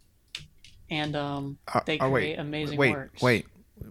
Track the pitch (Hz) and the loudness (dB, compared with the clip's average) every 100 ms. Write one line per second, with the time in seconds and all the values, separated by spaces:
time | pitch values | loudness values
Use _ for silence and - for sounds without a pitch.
0 | _ _ _ - - _ - - - 156 | _ _ _ -16 -16 _ -20 -20 -8 -4
1 | 151 147 143 143 139 139 - 123 - 156 | -2 -2 -4 -4 -6 -10 -4 -2 0 0
2 | 135 131 95 - 147 151 151 147 135 120 | 2 2 0 -2 -6 -4 -2 4 4 4
3 | 135 - 127 110 - - _ - - | -4 0 4 4 0 -16 _ -18 -16